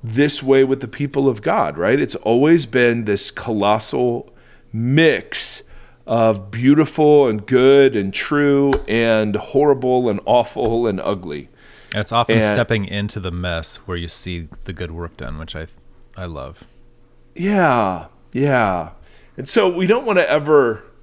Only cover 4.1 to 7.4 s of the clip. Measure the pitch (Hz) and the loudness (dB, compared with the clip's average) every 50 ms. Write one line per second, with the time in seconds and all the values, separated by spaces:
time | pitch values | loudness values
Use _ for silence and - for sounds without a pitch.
4.1 | 120 120 - - _ - _ _ - - _ _ - 110 117 123 135 151 165 160 | -2 -4 -8 -14 _ -20 _ _ -20 -20 _ _ -8 -6 -2 0 2 4 4 4
5.1 | 135 95 - - - - - - - - - - - - - - - _ _ - | 2 0 -4 -8 -8 -6 -6 -6 -6 -10 -14 -20 -20 -20 -20 -20 -20 _ _ -4
6.1 | 113 117 113 113 110 101 95 101 101 113 123 135 143 151 156 147 - - 151 151 | 0 2 2 2 2 0 -6 -12 -10 0 4 4 6 6 4 2 2 2 4 6
7.1 | 151 147 139 123 107 107 | 6 6 6 4 0 -4